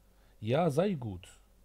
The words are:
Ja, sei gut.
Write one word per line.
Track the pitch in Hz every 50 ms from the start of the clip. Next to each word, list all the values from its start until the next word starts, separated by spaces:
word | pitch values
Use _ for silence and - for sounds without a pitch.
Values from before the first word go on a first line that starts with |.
| _ - - - - - - -
Ja, | 104 107 123 151 180 165
sei | 127 143 185 214 190
gut. | 139 123 110 95 87 - - - - - - - - -